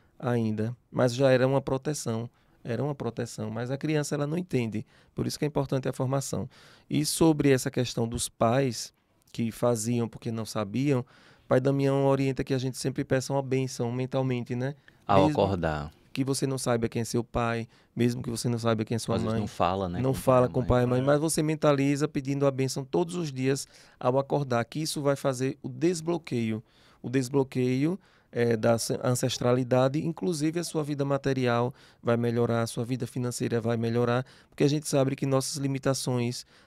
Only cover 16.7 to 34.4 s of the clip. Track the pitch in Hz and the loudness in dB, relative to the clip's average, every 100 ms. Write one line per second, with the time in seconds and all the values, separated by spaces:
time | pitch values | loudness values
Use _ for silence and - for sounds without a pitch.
16.7 | 120 117 120 113 120 113 123 117 117 110 | 0 0 -4 -2 -2 -2 -2 -2 -2 -6
17.7 | _ _ - 120 123 117 113 120 117 113 | _ _ 0 2 0 -6 -4 -2 0 0
18.7 | 110 110 113 - 95 110 113 104 - 87 | 0 0 -2 -2 -2 0 -2 -2 0 2
19.7 | 95 92 90 127 135 - 127 123 131 113 | 2 -2 0 -2 0 4 4 4 2 2
20.7 | 123 123 123 135 147 160 170 151 156 151 | 2 2 2 2 2 2 0 0 2 2
21.7 | 139 139 143 147 147 135 139 139 131 131 | 4 2 2 -2 -4 -4 0 0 0 -2
22.7 | 170 135 170 175 175 160 131 131 139 - | -4 -2 -2 -2 -4 -6 -2 0 -2 -4
23.7 | - - - 127 135 139 147 139 120 117 | -16 -20 -6 0 0 0 -2 0 -2 -2
24.7 | 147 156 160 143 139 139 123 131 - - | -4 -4 -2 0 0 0 -2 -2 -4 -10
25.7 | 127 165 170 160 175 - 123 113 110 - | -2 0 0 -2 -4 -2 -2 -2 -4 -8
26.7 | _ - _ 120 131 123 143 131 131 127 | _ -20 _ -4 -2 0 0 0 0 0
27.7 | 127 151 190 _ _ _ 123 120 113 113 | 2 0 -2 _ _ _ 0 2 2 4
28.7 | 117 - - 123 127 127 - 120 127 123 | 2 0 -2 0 0 0 0 2 2 2
29.7 | 127 131 147 165 165 185 156 156 165 165 | 2 2 0 -4 -2 -2 -2 -2 -2 -4
30.7 | 160 147 143 139 139 139 131 123 120 123 | -4 -4 -2 0 0 0 2 2 2 0
31.7 | - - _ 120 117 120 117 120 117 117 | -4 -16 _ 0 2 2 2 2 2 -2
32.7 | - 117 127 117 127 123 - 123 117 113 | -4 -4 -4 -4 -4 -4 -2 -2 0 0
33.7 | 113 117 117 120 123 131 - | 0 0 2 2 0 -2 -12